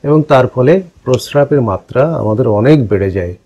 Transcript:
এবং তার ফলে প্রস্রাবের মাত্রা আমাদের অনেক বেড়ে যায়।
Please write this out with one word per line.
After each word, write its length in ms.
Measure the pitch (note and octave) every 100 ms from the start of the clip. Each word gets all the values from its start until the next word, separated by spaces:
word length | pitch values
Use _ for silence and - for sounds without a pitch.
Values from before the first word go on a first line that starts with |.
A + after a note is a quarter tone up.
এবং 200 | D3 D#3
তার 240 | D3+ C#3 B2
ফলে 360 | - B2+ F#3 F3+ _
প্রস্রাবের 560 | - B2+ - C#3+ - D3
মাত্রা 440 | A#2 F#2 _ B2 D3+
আমাদের 340 | D#3 G#2+ G#2+ A#2+
অনেক 400 | G#2 A#2+ D#3 A2
বেড়ে 220 | G#2 G2
যায়। 240 | F#2+ F2 F2+